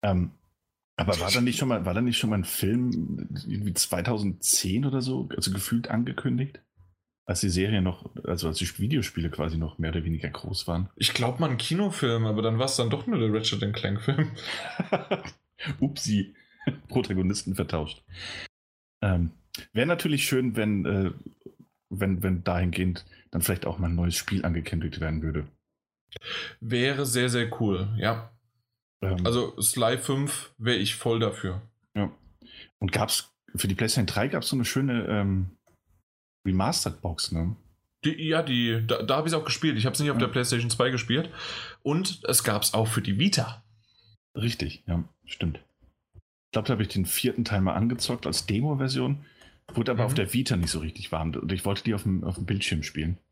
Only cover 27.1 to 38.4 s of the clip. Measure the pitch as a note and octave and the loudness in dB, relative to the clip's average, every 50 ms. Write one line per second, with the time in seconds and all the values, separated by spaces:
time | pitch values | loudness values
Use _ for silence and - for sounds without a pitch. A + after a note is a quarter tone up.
27.1 | A#2 B2 B2 B2+ A#2+ B2 A#2 A2+ - - A#2 G#2 G2 F2+ F#2+ G2+ A2 G#2+ - - | 2 2 2 2 2 2 0 0 -2 0 2 2 2 2 0 0 0 0 2 0
28.1 | - - - - - _ _ _ _ _ _ _ _ _ _ _ _ _ - F#2+ | 0 0 -6 -12 -18 _ _ _ _ _ _ _ _ _ _ _ _ _ -2 -2
29.1 | F#2 F2+ F2+ A2 A#2 B2 A#2 - - - G2+ - - B2+ A#2 A2+ B2 B2+ - - | 0 2 2 2 2 2 0 -2 -4 -2 0 0 2 2 2 2 2 0 0 -2
30.1 | C#3 C3+ C#3 C#3 - - - - _ _ A2 A#2 B2 F#2+ G2 - - - - A#2+ | 0 0 0 -2 -4 -6 -10 -14 _ _ 0 0 2 2 2 -2 -2 -2 0 0
31.1 | A#2 A#2 A2+ G#2 G2+ - - F#2+ F2 F#2 - - _ _ _ _ _ G#2 G2+ - | 2 2 2 0 -2 -2 -4 -4 -4 -4 -8 -12 _ _ _ _ _ 0 0 0
32.1 | - - - - _ _ - - - - - - _ _ - F#2 - - - - | -2 -10 -20 -20 _ _ -20 -20 -20 -20 -20 -20 _ _ -2 0 2 2 0 2
33.1 | - - - - _ _ _ - _ - - G2+ F#2+ - A#2 A2 - C#3 G#2 - | 0 -4 -4 -8 _ _ _ -12 _ -2 0 0 0 2 0 0 2 2 2 2
34.1 | - G2+ G#2+ C#3 - E3 - - - C3 A#2 - - C3 C3+ C#3 B2 A#2 G2 - | 2 0 0 0 0 -2 -2 0 0 0 0 0 0 0 0 2 0 0 0 0
35.1 | G#2+ G#2 G2+ G2+ F#2+ F#2+ F#2 F#2 - _ _ _ _ _ _ _ _ _ _ _ | 0 2 2 2 2 2 0 -2 -6 _ _ _ _ _ _ _ _ _ _ _
36.1 | _ _ _ _ _ _ _ F#2+ F#2 F#2 F#2+ B2 E3+ - - - - - - F2+ | _ _ _ _ _ _ _ 0 2 4 2 2 2 0 -2 -2 -6 -4 -6 -6
37.1 | E2 - - - - E2 E2 F2 A2 - _ - _ _ _ _ _ _ - D3 | -4 -4 -4 -4 -2 -2 -2 -2 -4 -6 _ -20 _ _ _ _ _ _ -2 -2
38.1 | D#3+ - D#3+ D#3 D#3 D#3+ | -2 -2 -2 0 0 0